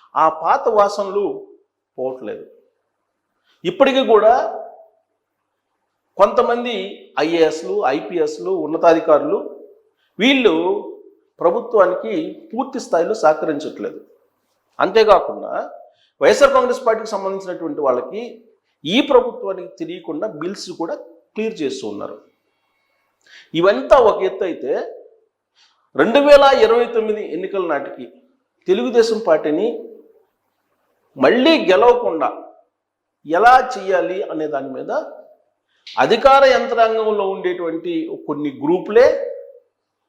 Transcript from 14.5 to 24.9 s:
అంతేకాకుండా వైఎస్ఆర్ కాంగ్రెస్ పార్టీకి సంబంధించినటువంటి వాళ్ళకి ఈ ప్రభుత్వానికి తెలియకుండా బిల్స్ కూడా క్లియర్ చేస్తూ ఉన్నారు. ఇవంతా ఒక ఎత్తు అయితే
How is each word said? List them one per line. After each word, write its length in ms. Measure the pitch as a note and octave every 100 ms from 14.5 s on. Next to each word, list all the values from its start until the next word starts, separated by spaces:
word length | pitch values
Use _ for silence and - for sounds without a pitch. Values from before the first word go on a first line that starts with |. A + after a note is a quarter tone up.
| _ _ -
అంతేకాకుండా 720 | E3 A3 G#3 F3+ - - - F3 - - - _ _ -
వైఎస్ఆర్ 320 | D3 G#3+ C4+ C4
కాంగ్రెస్ 300 | B3 A#3 A#3
పార్టీకి 240 | A3 -
సంబంధించినటువంటి 640 | G3 F#3+ F#3+ F3+ E3 E3 D3 C3+
వాళ్ళకి 360 | B2 B2 G3+ A#3+ - _ _ _ _
ఈ 120 | D3 A#3+ -
ప్రభుత్వానికి 600 | B3 A#3 B3 G3 F#3 F3 -
తెలియకుండా 460 | D#3+ F#3 - D#3 F#3+ D3+
బిల్స్ 300 | F3 G3 F#3 D#3+
కూడా 140 | E3+ D4 - _ _
క్లియర్ 220 | G#3+ A3 E3+
చేస్తూ 220 | C3+ - G#2+
ఉన్నారు. 260 | G2+ G2 - _ _ _ _ _ _ _ _ _ _ _ - _ D#3+
ఇవంతా 360 | F#3+ B3 C4 C#4 A3
ఒక 100 | F#3 F#3+
ఎత్తు 160 | F#3 F#3
అయితే 240 | C#3+ B2 G#3 F#4